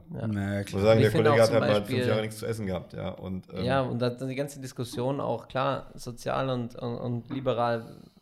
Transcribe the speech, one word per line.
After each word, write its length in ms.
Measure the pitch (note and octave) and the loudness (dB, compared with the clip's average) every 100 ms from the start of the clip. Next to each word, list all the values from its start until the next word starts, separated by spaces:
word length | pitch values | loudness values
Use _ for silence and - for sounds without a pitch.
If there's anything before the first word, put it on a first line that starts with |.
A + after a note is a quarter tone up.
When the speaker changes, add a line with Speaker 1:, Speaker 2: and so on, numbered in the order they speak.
| - | -14
Speaker 1:
Ja. 140 | - A2 | -8 -4
Speaker 2:
Na, 40 | |
klar. 300 | G2+ G2 G2+ | -2 -2 -2
Speaker 3:
Ich 120 | G2+ | -2
muss 100 | G2 | 2
sagen, 160 | G2+ A2 | 6 8
Speaker 1:
Ich 60 | A2 | 6
Speaker 3:
der 60 | |
Speaker 1:
finde 180 | A2 A2 | 6 6
Speaker 3:
Kollege 120 | A2+ | 8
Speaker 1:
auch 40 | A2 | 6
Speaker 3:
hat 0 | |
Speaker 1:
zum 140 | A2+ | 6
Speaker 3:
halt 120 | A2 | 4
mal 60 | G#2 | 2
Speaker 1:
Beispiel 160 | G2+ B2+ | 2 0
Speaker 3:
fünf 100 | B2 | 2
Jahre 140 | G#2+ | 0
nichts 160 | A2 A2 | 0 -6
zu 80 | - | -6
essen 220 | A2 G2+ | -4 -2
gehabt, 260 | F2+ - | -4 -6
ja. 160 | G#2 F#2+ | -8 -8
Und, 380 | - F#2 F#2 - | -8 -8 -8 -8
ähm, 140 | - A#2+ | -4 0
Speaker 1:
Ja, 160 | C3+ | 0
und 180 | B2+ A#2+ | 0 -2
da, 120 | B2 | -2
die 240 | B2 C3+ C3 | -4 -8 -6
ganze 260 | D3 C#3+ | -6 -8
Diskussion 580 | C3 - A#2 - B2 C#3 | -12 -8 -8 -4 -4 -2
auch, 280 | A#2 A#2 - | -4 -4 -4
klar, 440 | B2+ C3+ C3 - - | -4 -2 -2 -8 -14
sozial 560 | - A#2 C3 C3 C3+ | -14 -8 -4 -2 -2
und, 240 | B2+ A#2 - | -2 -4 -8
und, 220 | A#2+ A#2+ | -8 -6
und 320 | A#2+ A#2+ A#2 | -4 -6 -6
liberal, 680 | C3 B2+ A#2 A#2+ A#2 A2+ - - _ | -4 -2 0 0 0 -4 -18 -20 _